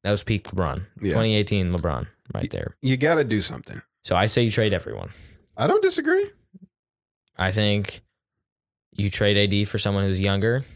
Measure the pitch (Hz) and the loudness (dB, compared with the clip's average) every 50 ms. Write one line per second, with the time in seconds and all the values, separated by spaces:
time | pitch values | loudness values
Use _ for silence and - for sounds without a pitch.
0 | - 101 104 101 - - 107 101 - - - 95 90 76 - - 95 - _ - | 0 0 -2 0 0 -2 -2 -2 -2 -6 -4 -2 -2 -2 -2 -6 -10 -12 _ -6
1 | 104 98 80 110 113 113 107 107 104 - 104 101 92 87 90 82 78 85 69 60 | -2 0 2 2 2 2 2 2 2 2 0 0 0 0 -2 -2 -2 -2 -4 -4
2 | - - _ _ _ - - - - - - 50 50 - - _ - 127 131 127 | -6 -10 _ _ _ -8 -6 -4 -4 -4 -4 -6 -8 -8 -10 _ 0 0 0 2
3 | 143 156 170 156 143 110 110 107 92 - 76 - - - - - - _ _ _ | 4 2 4 2 2 2 0 0 0 -2 -8 -10 -14 -16 -18 -18 -18 _ _ _
4 | _ - 90 90 101 107 - 123 120 113 104 117 110 107 95 85 - - 55 52 | _ 0 2 2 4 4 4 2 2 2 2 2 2 2 0 -2 -4 -8 -10 -10
5 | 50 - - - - - - - _ _ _ - 117 - 359 440 381 381 370 349 | -12 -12 -14 -18 -20 -20 -20 -20 _ _ _ -2 0 2 2 4 2 2 0 0
6 | 285 311 359 381 403 392 _ _ _ _ - - - _ _ _ _ _ _ _ | 0 0 0 0 0 -4 _ _ _ _ -20 -20 -20 _ _ _ _ _ _ _
7 | _ _ _ _ _ _ _ - 92 95 95 107 104 104 101 104 98 - - - | _ _ _ _ _ _ _ -2 -2 0 2 2 2 2 2 0 -2 -4 -8 -12
8 | _ _ _ _ _ _ _ _ _ _ _ _ _ _ _ _ _ _ _ - | _ _ _ _ _ _ _ _ _ _ _ _ _ _ _ _ _ _ _ -4
9 | 101 101 - - 107 104 104 101 104 98 101 101 104 - - 104 - 101 98 98 | -2 -2 0 2 2 2 4 4 4 2 2 0 0 -2 -2 -2 -2 -2 0 0
10 | 98 98 95 92 98 101 98 98 98 113 120 135 135 - - | 0 0 0 0 0 0 0 0 0 0 0 -2 -4 -8 -18